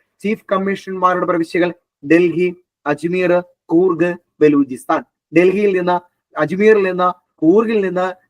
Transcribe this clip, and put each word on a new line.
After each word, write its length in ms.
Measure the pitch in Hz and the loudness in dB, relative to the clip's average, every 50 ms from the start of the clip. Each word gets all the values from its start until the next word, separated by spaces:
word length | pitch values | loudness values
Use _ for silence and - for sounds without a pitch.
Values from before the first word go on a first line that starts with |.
| _ _ _ _ | _ _ _ _
ചീഫ് 220 | - 202 220 - _ - | -6 -6 -6 -6 _ -4
കമ്മീഷണർമാരുടെ 760 | 202 190 190 196 196 190 - 190 190 185 185 180 180 180 180 | -4 -4 -2 -4 -6 -8 -8 -12 -8 -2 0 0 0 0 -2
പ്രവിശ്യകൾ 440 | 170 175 170 165 - - 180 175 180 170 _ _ _ _ _ - 143 | -2 -2 -2 -2 -2 -2 -2 -2 -2 -4 _ _ _ _ _ -2 2
ഡൽഹി, 380 | 160 170 180 175 151 165 180 180 175 _ _ _ _ _ - | 2 2 2 2 0 -2 -2 -4 -4 _ _ _ _ _ -6
അജ്മീർ, 460 | 143 147 143 156 170 180 185 185 175 175 175 180 _ _ _ _ - | -6 -6 -4 -4 -4 -4 -2 0 0 0 0 -2 _ _ _ _ -2
കൂർഗ്, 380 | 160 165 185 185 170 151 170 175 175 170 _ _ _ - | 0 2 2 2 0 0 -2 -2 -2 -6 _ _ _ 2
ബലൂചിസ്ഥാൻ. 600 | 151 151 147 143 139 127 127 120 - - 160 147 120 _ _ _ _ - 151 | 2 4 4 2 0 -2 -4 -10 -6 -4 -4 -4 -4 _ _ _ _ -2 0
ഡൽഹിയിൽ 360 | 165 180 185 185 202 208 202 190 185 | 2 2 2 2 2 0 0 0 0
നിന്ന്, 180 | 175 180 180 175 - _ _ _ _ _ - 151 | -2 -2 -2 -4 -4 _ _ _ _ _ -6 -6
അജ്മീറിൽ 400 | 151 147 175 185 208 214 220 208 190 185 | -4 -4 -2 2 4 4 4 4 2 -2
നിന്ന്, 200 | 180 180 180 180 175 _ _ _ _ - | -2 0 -2 -2 -2 _ _ _ _ -2
കൂർഗിൽ 360 | 160 156 185 214 233 220 233 214 196 | 2 2 4 4 2 0 0 -2 -2
നിന്ന്, 200 | 185 175 180 180 185 180 _ _ | -2 -2 -4 -4 -4 -6 _ _